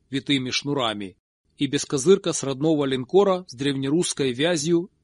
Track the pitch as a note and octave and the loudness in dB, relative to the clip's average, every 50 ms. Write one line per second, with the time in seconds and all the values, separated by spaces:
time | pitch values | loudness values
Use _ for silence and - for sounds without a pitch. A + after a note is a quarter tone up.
0 | _ _ C3 C#3 - - C#3+ C3 B2+ B2+ A2 - - C#3+ C#3+ C3+ A#2+ A2+ G#2 G#2 | _ _ -8 -6 -2 0 -2 0 0 -4 -6 -4 -4 -4 -2 -2 -2 -2 -4 -6
1 | G2+ F#2 - _ _ _ _ _ _ _ _ - D3 C3+ C#3+ C#3+ - - D3+ C3+ | -8 -12 -14 _ _ _ _ _ _ _ _ -6 -4 -2 -2 -4 -4 -4 -4 0
2 | A#2+ E3+ G3 F#3+ - E3+ D3+ - B2+ C3+ C3+ C3 D3 D#3+ D#3+ D3 C#3 C3+ C3 B2+ | 4 4 4 4 4 -2 -4 -4 -4 -6 -4 0 0 2 2 2 2 0 -2 -4
3 | B2 - - F#3+ G3+ G3 F#3 F3+ F#3 - - A#2 C#3 C#3+ C3+ C3+ C3+ C#3 D3+ F3 | -4 2 4 4 4 4 2 0 -4 -10 -10 -4 -4 -2 -2 -2 -2 0 0 0
4 | F3 - - - C#3 C3 A#2+ B2 D3 F3 F3+ D3 C#3+ E3+ E3+ E3+ F3+ - _ _ | 0 0 -2 -2 -2 -2 0 0 0 0 0 0 0 2 0 0 0 -4 _ _